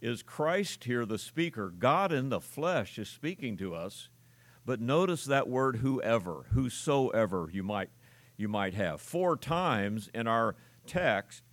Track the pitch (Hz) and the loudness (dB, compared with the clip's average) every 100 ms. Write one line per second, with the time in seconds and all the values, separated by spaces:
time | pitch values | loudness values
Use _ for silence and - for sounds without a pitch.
0 | 117 117 - - 151 185 202 - 123 120 | -6 -6 -6 -2 2 2 -2 -6 -2 0
1 | 110 107 - 160 170 113 95 87 123 165 | 0 -4 -4 -2 -2 -2 -6 0 4 4
2 | 196 143 135 98 - - 165 165 95 - | 4 0 0 -2 -4 -4 0 0 -2 -6
3 | 101 - 151 185 127 90 95 82 90 - | -12 -8 -8 -6 -6 -4 -6 -6 -8 -10
4 | - _ _ _ - - - 123 117 156 | -18 _ _ _ -20 -10 -4 -2 2 2
5 | 185 160 135 139 123 127 131 117 131 135 | 2 0 0 2 2 2 2 2 0 0
6 | - 117 90 76 - 123 127 - - 139 | 2 2 0 -8 0 0 0 -2 0 2
7 | 127 113 107 92 80 95 95 101 95 - | 4 2 2 0 -4 -4 -2 -2 -4 -10
8 | - - - - 104 104 98 95 90 76 | -20 -20 -18 -6 -2 0 0 0 -2 -2
9 | - 170 180 147 - 165 180 110 101 110 | -4 0 2 0 0 0 2 2 0 -2
10 | 101 117 113 113 110 - - - - 180 | -6 -4 2 2 2 -2 -10 -20 -6 0
11 | 160 107 - - - | 2 2 0 -10 -20